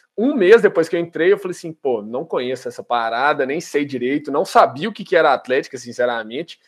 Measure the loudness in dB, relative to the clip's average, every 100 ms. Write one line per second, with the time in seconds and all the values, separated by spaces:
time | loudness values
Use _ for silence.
0 | _ -2 0 2 6 6 6 2 0 -2
1 | -4 0 2 2 -2 -10 -12 -6 -4 -4
2 | -4 -8 -6 -4 -4 -6 -8 -12 -4 -2
3 | -2 0 0 2 -2 -4 -4 -4 -2 -4
4 | -2 -4 -2 -2 2 4 4 2 -8 -8
5 | 0 2 4 2 0 -2 -2 -10 -12 -4
6 | -2 -2 -8 -10 -12 -16